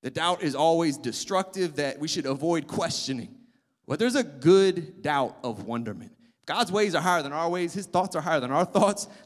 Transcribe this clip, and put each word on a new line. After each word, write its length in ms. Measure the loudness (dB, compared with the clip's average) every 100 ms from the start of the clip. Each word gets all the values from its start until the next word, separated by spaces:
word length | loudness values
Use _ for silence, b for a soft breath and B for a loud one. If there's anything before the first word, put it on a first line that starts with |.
That 120 | -6
doubt 300 | -2 0 0
is 120 | -2 2
always 420 | 4 4 2 0
destructive, 760 | -4 -6 -2 -2 -2 -4 -4 -2
that 240 | -4 -4
we 80 | -6
should 180 | -4 -2
avoid 420 | -2 0 0 -2
questioning. 680 | -4 -2 -4 -6 -6 -8 -16 _ b b b -8
But 120 | 0
there's 160 | 2 2
a 80 |
good 760 | -2 0 6 8 6 2 -6 -10
doubt 360 | -2 0 0 -4
of 220 | -8 -8 -6
wonderment. 460 | -6 -6 -10 -14 _ b b
If 60 | -6
God's 260 | -2 0
ways 240 | 2 2 2
are 60 |
higher 200 | 2 2
than 120 | 0
our 160 | -2 -2
ways, 240 | 0 -4
his 120 | -6 -2
thoughts 300 | 0 0 -2
are 60 |
higher 180 | 0 0
than 120 | 2
our 140 | 0 2
thoughts, 420 | 4 2 2 -8 B